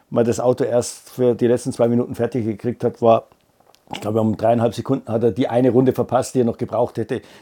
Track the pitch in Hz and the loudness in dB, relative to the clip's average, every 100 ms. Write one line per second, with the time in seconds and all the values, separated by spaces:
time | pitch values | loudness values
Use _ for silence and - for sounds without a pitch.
0 | - 120 117 113 123 123 117 120 - - | -4 0 0 2 0 0 0 -2 -2 -12
1 | - - 123 110 117 120 131 120 120 120 | -14 -2 0 2 2 0 -2 0 2 2
2 | - - 117 127 110 101 123 107 117 - | -2 -4 -4 -2 -4 -4 -6 -4 -4 0
3 | 117 113 - _ _ _ _ _ - - | 2 2 0 _ _ _ _ _ -16 -10
4 | 101 110 110 101 110 117 117 113 - 135 | -4 0 0 2 2 2 0 -2 -4 -4
5 | - 110 117 117 139 120 131 117 131 123 | -2 0 0 0 -2 2 4 4 2 0
6 | 110 123 127 131 117 - 110 107 123 - | 0 0 0 0 0 -2 -4 -2 -2 -4
7 | 110 120 - - | -6 -8 -10 -20